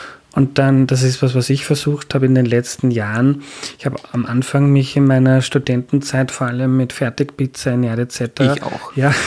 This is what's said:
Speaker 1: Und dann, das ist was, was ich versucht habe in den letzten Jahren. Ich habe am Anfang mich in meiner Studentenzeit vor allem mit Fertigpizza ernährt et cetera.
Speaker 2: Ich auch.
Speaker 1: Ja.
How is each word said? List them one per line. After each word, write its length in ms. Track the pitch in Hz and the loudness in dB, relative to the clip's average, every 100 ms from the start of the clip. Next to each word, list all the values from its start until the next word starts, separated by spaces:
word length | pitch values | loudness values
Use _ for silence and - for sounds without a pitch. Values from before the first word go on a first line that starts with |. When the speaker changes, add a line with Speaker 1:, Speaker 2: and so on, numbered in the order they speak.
| - - _ | -18 -20 _
Speaker 1:
Und 240 | - 135 - | 0 0 2
dann, 280 | 135 135 127 | 4 4 4
das 140 | 131 | 2
ist 200 | 131 127 | 0 0
was, 120 | 131 | 0
was 140 | 127 120 | 0 0
ich 160 | 139 | -2
versucht 500 | - 147 - 147 - | 0 -2 -2 -4 -4
habe 120 | 135 131 | 0 4
in 80 | |
den 120 | 131 120 | 4 4
letzten 440 | 120 123 - 131 | 2 -2 -2 -2
Jahren. 520 | 117 104 110 131 143 - - - - | 0 -2 0 0 0 -6 -16 -16 -10
Ich 80 | 143 | -8
habe 100 | - - | -8 -6
am 160 | 123 113 | -6 -2
Anfang 460 | 120 127 143 143 | -2 -2 2 4
mich 240 | 139 131 - | 4 2 2
in 100 | 139 | 4
meiner 360 | 131 131 131 | 4 4 4
Studentenzeit 920 | 127 131 123 123 123 143 135 131 131 | 2 -2 0 -2 0 -2 -2 -2 -4
vor 160 | - 127 | -4 -6
allem 280 | 123 131 131 | -2 0 2
mit 160 | 127 | 0
Fertigpizza 800 | - 123 - 139 - 135 - - | -2 -4 -2 -4 -4 -6 -4 -4
ernährt 300 | 123 120 113 | 0 0 -2
et 120 | 123 | -4
cetera. 420 | - 117 - 131 | -4 -6 0 0
Speaker 2:
Ich 80 | 143 | 0
auch. 340 | - - - - | -4 -10 -8 0
Speaker 1:
Ja. 180 | 135 139 | 0 2